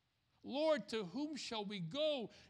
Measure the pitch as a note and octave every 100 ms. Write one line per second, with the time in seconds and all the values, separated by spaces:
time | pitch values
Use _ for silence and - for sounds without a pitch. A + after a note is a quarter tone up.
0 | _ _ _ _ F#3+ B3+ D#4 D4 - A3+
1 | F3+ A3 D4+ C#4+ - A3+ G3+ G#3 E3 C4+
2 | D#4 C#4+ G#3+ - -